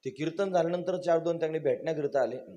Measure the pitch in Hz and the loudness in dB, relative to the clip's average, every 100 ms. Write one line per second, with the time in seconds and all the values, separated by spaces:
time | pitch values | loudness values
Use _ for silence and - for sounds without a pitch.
0 | 135 127 156 165 196 180 165 180 175 180 | -8 -4 -4 0 2 2 2 0 -2 -2
1 | 175 165 160 165 160 160 143 123 156 156 | 2 2 2 0 0 0 0 0 0 -2
2 | 143 139 117 127 - | 0 2 0 -2 -10